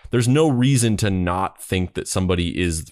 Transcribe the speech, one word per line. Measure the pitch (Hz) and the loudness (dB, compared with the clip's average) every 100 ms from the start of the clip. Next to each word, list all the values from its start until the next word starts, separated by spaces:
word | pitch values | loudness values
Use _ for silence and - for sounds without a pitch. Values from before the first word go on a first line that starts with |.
| - | -4
There's | 120 120 | 0 2
no | 143 160 | 4 4
reason | 123 127 135 113 104 | 2 2 2 2 0
to | 107 | 0
not | 95 87 90 95 - | 0 -2 -2 -6 -8
think | - 92 90 - | -4 -2 -2 -6
that | - | -6
somebody | - 92 90 87 - | -2 0 0 -2 -2
is | 87 80 - | -2 -2 -8